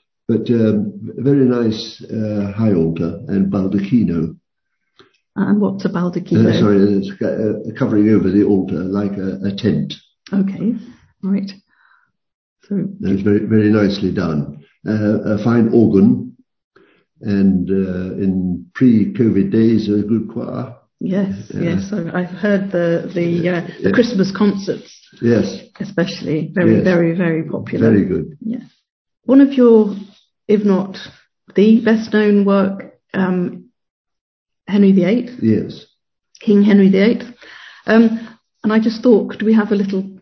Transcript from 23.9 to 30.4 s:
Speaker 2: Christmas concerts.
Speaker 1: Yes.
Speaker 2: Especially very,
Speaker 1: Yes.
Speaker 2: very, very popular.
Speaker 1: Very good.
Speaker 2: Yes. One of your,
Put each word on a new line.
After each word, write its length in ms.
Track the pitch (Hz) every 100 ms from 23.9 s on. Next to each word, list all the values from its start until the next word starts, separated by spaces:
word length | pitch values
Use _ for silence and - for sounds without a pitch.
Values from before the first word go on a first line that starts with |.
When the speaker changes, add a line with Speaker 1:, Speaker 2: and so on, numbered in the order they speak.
Speaker 2:
Christmas 400 | 208 233 190 190 -
concerts. 640 | 208 - - 117 - - _ -
Speaker 1:
Yes. 380 | 117 110 95 - - -
Speaker 2:
Especially 680 | - - 170 - - 151 160
very, 220 | 185 170 175
Speaker 1:
Yes. 80 |
Speaker 2:
very, 320 | 185 175 170 170
very 260 | 170 160 160
popular. 420 | - - - 226
Speaker 1:
Very 140 | - -
good. 320 | 85 - -
Speaker 2:
Yes. 220 | - - - _ _ _ _ _
One 160 | - 269
of 120 | 277
your, 420 | 254 240 220 202 190 - _ _ _